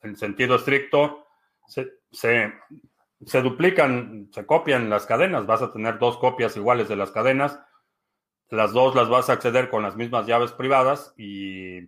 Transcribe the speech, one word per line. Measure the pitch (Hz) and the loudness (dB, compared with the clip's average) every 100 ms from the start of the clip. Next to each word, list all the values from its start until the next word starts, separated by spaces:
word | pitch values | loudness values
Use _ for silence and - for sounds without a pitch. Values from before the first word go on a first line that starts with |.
En | 107 98 | -14 -10
sentido | 107 101 127 123 | -10 -4 2 2
estricto, | - 135 139 143 147 196 _ _ _ _ _ | 2 -2 2 2 2 -2 _ _ _ _ _
se, | - 131 _ _ | -10 -10 _ _
se, | - 117 117 107 - _ - _ _ _ _ - | -4 0 2 0 -6 _ -20 _ _ _ _ -2
se | 131 | 0
duplican, | 127 123 180 185 143 123 110 110 101 | 0 2 2 4 2 0 -6 -16 -16
se | - 101 | -16 0
copian | 160 151 131 113 | 0 2 0 2
las | 104 - | -2 0
cadenas. | 113 190 156 101 | 0 2 0 0
Vas | 113 | 0
a | 120 | 0
tener | 110 110 113 | -4 -6 0
dos | 123 117 | 0 2
copias | 127 127 113 107 | 0 0 -4 -2
iguales | 104 123 104 | 0 0 0
de | 101 | -2
las | 98 | -4
cadenas. | 110 123 131 143 143 _ _ _ _ _ _ _ _ _ | 0 0 2 0 -4 _ _ _ _ _ _ _ _ _
Las | 110 107 | 0 2
dos | 113 131 131 | 4 4 4
las | 113 | 4
vas | 123 123 | 2 2
a | |
acceder | 120 123 120 123 | 0 2 0 0
con | 113 | -4
las | 104 107 | -4 -6
mismas | 117 120 107 | -4 -4 0
llaves | 117 120 | 0 0
privadas | - 131 135 131 143 - - | -4 0 2 2 -2 -8 -16
y | 104 98 98 95 92 90 | -14 -10 -12 -12 -14 -16